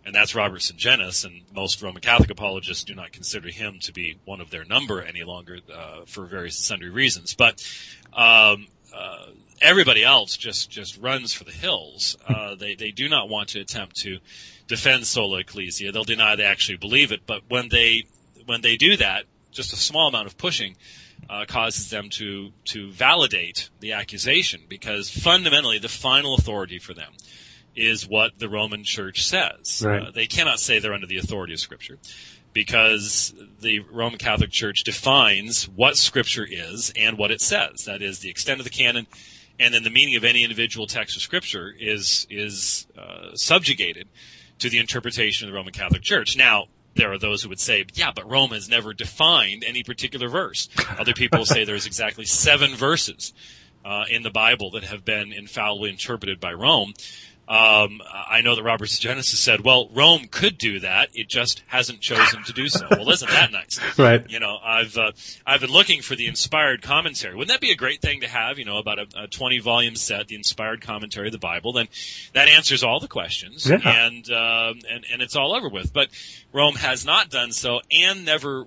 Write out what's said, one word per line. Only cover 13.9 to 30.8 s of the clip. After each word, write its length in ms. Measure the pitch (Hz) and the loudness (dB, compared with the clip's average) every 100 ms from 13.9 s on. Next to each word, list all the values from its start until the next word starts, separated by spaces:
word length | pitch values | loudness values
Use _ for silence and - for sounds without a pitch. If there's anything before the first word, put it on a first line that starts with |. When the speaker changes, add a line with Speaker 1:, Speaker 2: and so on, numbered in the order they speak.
| - | -10
Speaker 1:
to 180 | 101 92 _ - - - - | -8 -10 _ -20 -20 -20 -8
defend 400 | 117 135 127 110 | 0 2 2 0
sola 340 | 120 101 92 | -2 0 -2
ecclesia. 520 | - 104 92 82 101 | -6 -10 -8 -6 -6
They'll 120 | 107 | -6
deny 320 | 110 113 107 104 | -4 2 2 2
they 80 | |
actually 340 | 101 98 - 92 | 2 2 -2 -4
believe 340 | 101 135 127 | 0 2 4
it, 100 | 107 - | 0 -6
but 160 | 101 - | -10 -4
when 200 | 123 120 | -4 2
they, 360 | 120 117 113 - _ _ _ 123 | 4 4 4 -2 _ _ _ -8
when 140 | 117 | 0
they 160 | 117 117 | 0 4
do 200 | 165 185 | 4 4
that, 280 | 98 101 - _ _ | 2 -2 -8 _ _
just 220 | - - | -10 -8
a 40 | - | -4
small 320 | - 151 151 | -2 2 0
amount 180 | 117 101 | 0 -6
of 100 | - | -6
pushing, 400 | 180 - 95 92 - - - - - | -4 -4 -6 -12 -20 -20 -20 -20 -12
uh, 140 | 104 104 | -10 -4
causes 440 | 123 113 - - | -2 -2 -4 -6
them 180 | 107 101 | -8 -8
to, 400 | - 104 98 98 _ | -10 -8 -10 -12 _
to 260 | - 110 98 | -12 -10 -12
validate 800 | 90 131 170 127 95 87 - - _ | 0 2 4 2 0 -4 -8 -12 _
the 120 | 107 | -8
accusation, 720 | 104 98 101 113 165 170 85 80 | -6 -8 -6 0 2 0 -6 -14
because 400 | 98 113 104 98 | -12 -8 -6 -6
fundamentally 680 | - 170 185 170 147 127 107 | -2 2 4 4 2 2 -2
the 100 | 113 | -4
final 460 | - 131 135 143 | -6 0 0 4
authority 440 | 127 117 101 92 90 | 2 2 -4 -6 -10
for 160 | - | -14
them 180 | 82 73 - - - - - _ | -16 -16 -18 -20 -20 -20 -20 _
is 320 | 117 113 107 101 | -2 0 0 0
what 320 | 107 113 - | 2 2 -2
the 100 | 110 | -6
Roman 360 | 104 107 104 | -4 -4 -6
Church 400 | 101 107 95 - | -6 -6 -6 -4
says. 580 | - 185 117 - - - | -2 0 -2 -6 -8 -2
Speaker 2:
Right. 180 | 107 101 | 0 0
Speaker 1:
Uh, 80 | 90 | -4
they 160 | 117 113 | -4 -2
cannot 340 | 175 156 117 | 0 0 0
say 180 | - | 2
they're 140 | 110 | 0